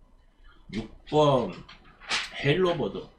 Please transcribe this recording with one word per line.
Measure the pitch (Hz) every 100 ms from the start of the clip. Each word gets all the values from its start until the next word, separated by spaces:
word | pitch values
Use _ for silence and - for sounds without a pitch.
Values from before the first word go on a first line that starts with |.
| _ _ _ _ - - -
육 | 95 110 - -
번 | 147 151 131 104 85 - - - - - - - -
헬로버드. | 139 165 180 165 107 - -